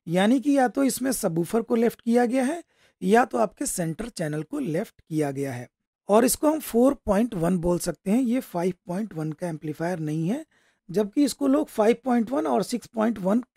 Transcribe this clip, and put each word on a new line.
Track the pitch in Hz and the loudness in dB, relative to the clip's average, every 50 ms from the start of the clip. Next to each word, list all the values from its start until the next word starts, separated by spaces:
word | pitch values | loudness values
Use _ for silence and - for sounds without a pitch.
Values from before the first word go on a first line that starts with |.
| _ - | _ -2
यानी | 160 180 190 214 254 277 | 0 2 4 4 4 2
कि | 214 294 277 277 | 2 2 2 2
या | 254 247 | 2 2
तो | - 277 277 | 2 0 0
इसमें | 262 - - 247 269 247 | 0 0 -2 -2 -4 -2
सबवूफर | - - 190 160 165 175 160 - 226 | -2 -2 -2 -2 -2 -2 0 -2 -2
को | 220 - 247 | 0 0 0
लेफ्ट | 233 233 226 - - | 2 2 2 0 -2
किया | - 233 233 240 247 | -2 0 2 2 2
गया | 233 240 269 254 | 2 0 0 -2
है | 254 320 349 320 _ _ _ _ _ _ _ | -2 -4 -6 -10 _ _ _ _ _ _ _
या | 185 185 208 233 247 | 0 4 4 4 4
तो | 220 - 247 | 4 2 0
आपके | 220 208 - - 294 | -2 -2 -2 -6 -8
सेंटर | 240 - - 170 160 160 - 214 240 | -6 -4 -4 -4 -4 -4 -6 -8 -10
चैनल | - - 175 151 151 151 156 | -8 -8 -6 -6 -4 -6 -6
को | - - 302 | -8 -8 -8
लेफ्ट | 277 196 147 165 226 - - _ | -6 -4 -2 -4 -4 -6 -10 _
किया | _ - 160 156 151 143 | _ -6 -2 -2 -2 -2
गया | 139 135 139 135 127 | -2 -4 -6 -6 -6
है, | 120 120 - _ _ _ _ _ _ _ - | -8 -12 -14 _ _ _ _ _ _ _ 2
और | 196 220 233 | 4 4 4
इसको | 254 - - - 294 | 4 2 0 0 0
हम | 311 320 | 0 0
फ़ोर | - - - 226 247 269 285 - _ | -2 -2 2 4 4 4 2 2 _
पॉइंट | 220 196 196 233 240 - | 0 2 2 2 0 0
वन | 180 160 175 185 180 | -2 0 0 0 0
बोल | 160 175 175 170 | 0 0 0 0
सकते | - 180 165 - - 190 | -2 -4 -6 -4 -2 0
हैं। | 202 247 | 0 2
ये | 269 226 233 262 | 2 2 0 -2
फ़ाइव | - - - 175 170 190 180 - _ - | -4 -4 -4 -4 -2 -2 -4 -4 _ -8
पॉइंट | 175 185 226 196 185 | -6 -6 -6 -8 -8
वन | 160 156 156 | -8 -6 -6
का | 151 - 180 175 | -6 -6 -8 -8
एम्पलीफायर | 160 147 - 156 151 - 160 170 185 165 | -8 -8 -8 -8 -8 -6 -4 -4 -4 -4
नहीं | 160 151 151 160 160 165 | -4 -4 -4 -2 -2 -2
है, | 226 302 320 - _ _ _ _ _ _ _ - | -2 -4 -6 -12 _ _ _ _ _ _ _ -6
जबकि | 165 196 214 202 - 294 294 | -2 -2 -2 0 0 0 0
इसको | 262 - - 277 269 | 0 0 0 0 2
लोग | 262 302 302 - | 2 2 0 0
फ़ाइव | - 233 208 214 240 233 - | 0 2 4 4 2 2 0
पॉइंट | 262 247 240 226 202 | 0 0 0 0 0
वन | 254 302 320 311 | -2 -2 -2 0
और | 254 233 190 | 0 0 0
सिक्स | - - 226 - - | -2 -4 -6 -8 -8
पॉइंट | - 226 214 233 226 202 | -4 -2 -2 0 -2 -2
वन | 185 185 202 240 247 - _ | 0 0 0 0 0 -2 _